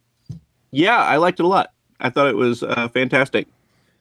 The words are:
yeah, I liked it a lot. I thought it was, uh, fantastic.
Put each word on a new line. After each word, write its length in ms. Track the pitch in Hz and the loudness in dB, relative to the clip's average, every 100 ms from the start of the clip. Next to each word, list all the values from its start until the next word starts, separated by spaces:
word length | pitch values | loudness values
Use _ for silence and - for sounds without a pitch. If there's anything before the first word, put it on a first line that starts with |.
| _ _ - - _ _ _ | _ _ -20 -20 _ _ _
yeah, 260 | 135 196 233 | 0 2 2
I 200 | 98 143 | 2 2
liked 220 | 175 180 | 0 0
it 40 | 175 | 0
a 20 | |
lot. 260 | 190 - _ _ - | 0 -2 _ _ -8
I 100 | 127 | -4
thought 180 | 147 139 | 0 0
it 80 | 107 | 2
was, 280 | 123 120 | 0 -2
uh, 240 | - 117 117 | -4 -4 -4
fantastic. 580 | 127 127 135 135 104 - _ _ _ _ _ | -4 0 0 0 -2 -4 _ _ _ _ _